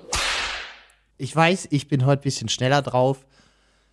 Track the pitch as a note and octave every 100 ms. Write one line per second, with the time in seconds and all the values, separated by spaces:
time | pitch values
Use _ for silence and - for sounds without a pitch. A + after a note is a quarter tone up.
0 | - - - - - - - - - _
1 | _ - C3+ D#3 E3 F#3+ - C#3+ - C#3+
2 | C3 C#3 C#3 - A2 - B2+ C#3+ B2 B2
3 | B2+ C3+ _ _ _ _ _ _ _